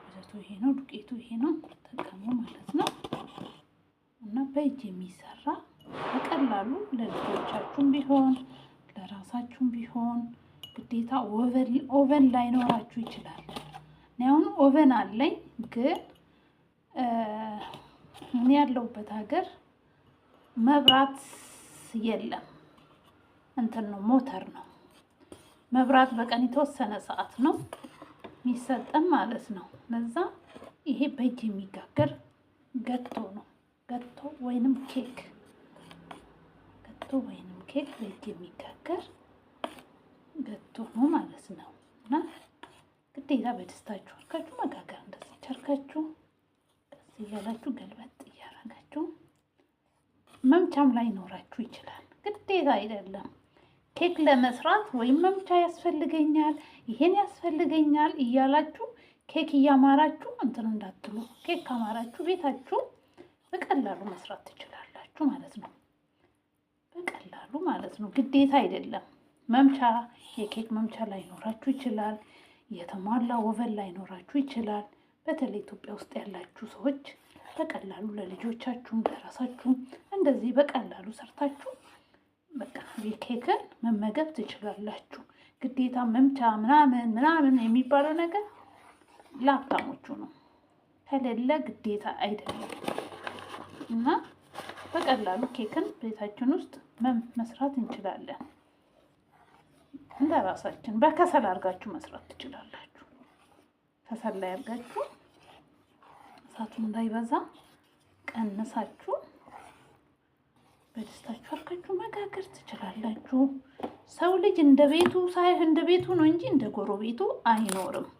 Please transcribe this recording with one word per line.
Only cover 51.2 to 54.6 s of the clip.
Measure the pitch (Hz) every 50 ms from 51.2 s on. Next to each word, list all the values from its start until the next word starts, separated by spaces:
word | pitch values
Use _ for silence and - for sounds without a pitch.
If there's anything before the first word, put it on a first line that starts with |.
| 185 185 190 180 - _ - -
ይችላል፣ | 220 233 - - - - - - - _ _ _
ግዴታ | _ 403 415 415 - - 392 359 302 277
አይደለም። | 240 202 202 214 226 202 190 190 190 202 - - - _ _ _ _ _ _ _ _ _ _ _ _
ኬክ | - 320 349 349 -
ለመስራት | 311 294 277 254 247 254 240 -